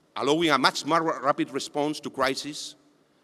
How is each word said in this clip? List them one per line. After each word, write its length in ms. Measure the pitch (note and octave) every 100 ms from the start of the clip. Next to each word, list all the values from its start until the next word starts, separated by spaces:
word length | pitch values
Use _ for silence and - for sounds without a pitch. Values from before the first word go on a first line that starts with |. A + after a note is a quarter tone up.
| _ -
allowing 340 | B2 D#3 E3
a 80 | C3+
much 260 | E3 -
more 200 | C3+ E3
ra-, 160 | D#3+ C3
rapid 320 | C3 D3 D3+
response 480 | C3 - D3+ D3+ D3+
to 100 | C3
crisis 640 | C3+ C3 C3+ C#3+ D3+ - - _ _ _ _